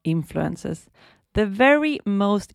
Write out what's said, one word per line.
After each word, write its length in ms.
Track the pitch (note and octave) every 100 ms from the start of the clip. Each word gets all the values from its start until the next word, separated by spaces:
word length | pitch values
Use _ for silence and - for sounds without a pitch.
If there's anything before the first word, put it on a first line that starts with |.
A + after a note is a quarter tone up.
influences, 840 | - E3 D3 E3 E3 E3+ - D#3+ _ _ - _ _
the 140 | - G#3
very 540 | G3 C4 D4 D4+ D4
most 480 | - G3+ G3+ G#3 -